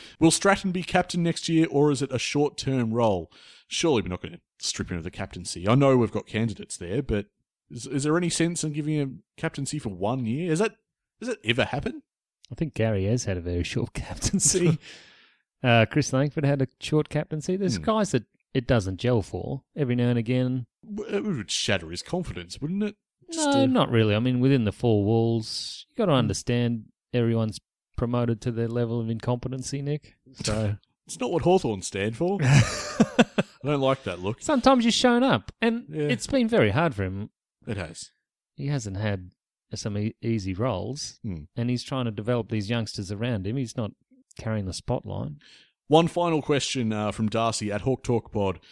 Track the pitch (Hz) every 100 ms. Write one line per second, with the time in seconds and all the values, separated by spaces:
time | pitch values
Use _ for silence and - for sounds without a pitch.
0 | - - 165 - 202 196 196 180 156 185
1 | 180 175 170 160 - 160 165 139 147 135
2 | 143 120 - 143 147 - - 135 113 113
3 | 113 92 80 - - - _ - 170 120
4 | 90 90 82 87 _ _ - - 90 87
5 | 82 - 95 90 87 87 92 131 139 127
6 | 110 104 - 110 113 98 - - 87 113
7 | 135 104 104 _ _ _ _ 123 123 143
8 | 147 165 175 - 170 170 160 147 151 151
9 | 139 - _ - 160 - 135 151 117 90
10 | 98 131 113 135 175 156 220 - _ _
11 | _ _ 233 220 - 117 110 139 226 302
12 | _ _ _ _ _ 117 156 - 113 101
13 | 95 123 110 90 85 87 82 - - -
14 | - - - 190 - 185 170 160 - -
15 | - - _ _ _ _ 127 117 110 151
16 | 135 131 147 160 139 143 131 _ - 151
17 | 147 147 151 156 165 185 185 104 78 220
18 | 202 127 - _ _ 131 120 123 95 95
19 | 120 120 - 90 98 139 - - 131 123
20 | 120 120 110 127 127 127 123 _ - 202
21 | - 202 214 143 - - - 98 80 87
22 | - 180 175 90 87 - 147 196 208 -
23 | _ _ - 330 294 277 269 254 151 113
24 | 107 104 127 123 131 139 107 - 123 107
25 | 101 113 117 117 110 - - - - -
26 | 202 135 71 - - 120 120 117 - _
27 | _ 123 117 113 110 - _ _ _ -
28 | 120 120 120 113 127 113 117 120 117 120
29 | 113 113 - 123 127 131 131 139 143 151
30 | - _ _ 131 - 107 107 104 _ _
31 | - - 247 170 123 185 127 98 - 98
32 | 104 117 175 196 131 139 113 - - -
33 | - - - - - _ 135 147 135 131
34 | 101 90 92 - - 277 262 269 226 -
35 | 247 240 262 - - - 226 233 - 156
36 | 147 - - 277 226 226 110 113 170 104
37 | 95 98 107 _ _ _ - 101 82 82
38 | - _ _ _ _ - 139 143 107 95
39 | 107 98 90 _ _ _ _ 104 113 104
40 | 107 - 117 113 95 92 127 95 98 143
41 | - - 110 85 76 - 120 123 - 131
42 | 120 107 104 123 107 110 101 117 107 -
43 | 92 101 120 110 92 131 117 - 107 -
44 | _ 262 _ - 113 110 92 - - 123
45 | 101 95 113 147 - - _ _ _ 151
46 | 170 175 170 156 - 143 - 135 110 107
47 | 107 98 110 113 113 110 104 104 135 127
48 | - 120 - 107 98 90 _